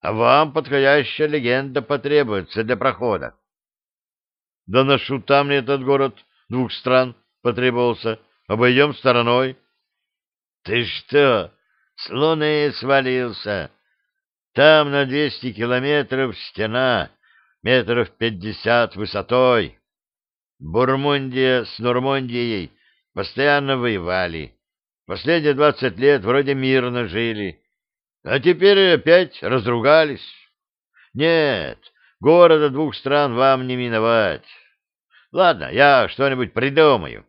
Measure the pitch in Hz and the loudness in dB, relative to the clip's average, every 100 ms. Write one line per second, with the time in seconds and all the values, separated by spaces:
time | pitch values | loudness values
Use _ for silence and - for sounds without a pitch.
0 | 82 110 120 139 156 151 123 139 135 147 | -4 0 4 4 2 -2 -2 0 4 2
1 | 135 - 156 151 120 127 139 131 123 143 | 0 -4 -2 -2 -2 -2 -2 -6 -4 -4
2 | 139 147 131 104 87 - 113 120 135 104 | 0 2 2 -2 -4 -6 -4 -2 -2 -2
3 | 120 95 62 - _ _ _ _ _ _ | -4 -4 -6 -16 _ _ _ _ _ _
4 | _ _ _ _ _ _ - 110 135 139 | _ _ _ _ _ _ -2 0 2 2
5 | - 135 - 143 143 143 127 139 127 139 | 0 -8 2 2 2 -2 0 -4 0 0
6 | 135 107 _ _ _ 123 120 - - 127 | 0 -4 _ _ _ -4 -4 -4 0 2
7 | 127 120 _ _ 123 120 127 120 123 110 | 2 -6 _ _ -4 0 -2 0 -2 -2
8 | 117 110 _ _ _ 107 123 127 147 139 | -6 -8 _ _ _ 0 2 4 2 0
9 | 135 120 117 120 131 131 _ _ _ _ | 0 2 2 0 -2 -6 _ _ _ _
10 | _ _ _ _ _ _ - 113 110 - | _ _ _ _ _ _ -4 -4 -4 -8
11 | - 143 139 113 85 _ _ _ _ _ | -2 2 4 2 -2 _ _ _ _ _
12 | - 110 151 160 151 151 147 120 135 139 | -12 -2 0 0 0 0 -2 -4 0 0
13 | 131 127 123 101 104 101 73 _ _ _ | 0 -2 -4 -8 -8 -8 -8 _ _ _
14 | _ _ _ _ _ - 147 156 147 143 | _ _ _ _ _ 2 4 4 2 -2
15 | 139 139 147 - 131 101 120 123 135 147 | -2 -2 -2 -4 -12 -6 -4 -2 0 -2
16 | 120 131 131 104 - - 107 117 131 117 | -2 -4 -4 -6 -16 -8 -6 -2 0 -2
17 | 71 _ _ _ _ _ 107 127 101 120 | -4 _ _ _ _ _ 0 0 2 -2
18 | 110 _ 113 104 101 104 107 120 113 92 | -4 _ -6 -6 -10 -6 0 0 0 -4
19 | 107 104 95 123 127 120 85 _ _ _ | -8 -8 -2 0 2 2 -2 _ _ _
20 | _ _ _ _ _ _ 76 92 127 135 | _ _ _ _ _ _ -6 -2 0 0
21 | 143 143 135 127 131 127 110 - 117 123 | 0 -2 -4 -2 0 0 -4 -6 -2 -2
22 | 131 135 127 120 120 107 85 _ _ _ | -2 -4 -4 -6 -4 -6 -8 _ _ _
23 | _ - 98 - 143 143 139 135 120 104 | _ -12 -10 -2 0 0 0 -2 -2 -4
24 | 87 92 90 82 71 _ _ _ _ _ | -4 -4 -4 -8 -14 _ _ _ _ _
25 | - 92 131 165 151 135 147 - 131 90 | -14 -10 -2 0 0 2 2 2 -4 0
26 | 135 143 98 127 139 139 131 131 123 123 | 2 2 2 0 0 -2 0 0 0 -4
27 | 113 92 117 107 98 78 _ _ _ _ | -6 -4 -4 -4 -8 -10 _ _ _ _
28 | _ _ - 131 170 165 190 202 190 165 | _ _ -6 0 2 4 4 4 4 2
29 | 156 170 175 - 95 127 107 120 120 156 | 6 4 4 -6 -4 -2 0 -2 4 4
30 | 156 120 - - _ _ _ _ _ _ | 4 -4 -14 -20 _ _ _ _ _ _
31 | _ - 156 165 151 110 71 57 _ _ | _ -2 0 2 0 -2 -6 -12 _ _
32 | _ _ 131 165 175 156 151 131 151 - | _ _ 2 6 6 6 2 -2 -6 -6
33 | 135 143 143 117 131 131 127 127 123 113 | -2 0 0 2 2 2 -2 -6 -4 -2
34 | 110 117 101 73 _ - _ _ _ _ | 2 2 0 -4 _ -20 _ _ _ _
35 | _ _ _ - 185 123 67 90 139 135 | _ _ _ 0 2 2 -4 2 4 4
36 | 104 - 139 131 123 - 131 139 156 123 | 2 -2 -2 -2 -4 -4 -2 2 4 2
37 | 76 55 | -2 -14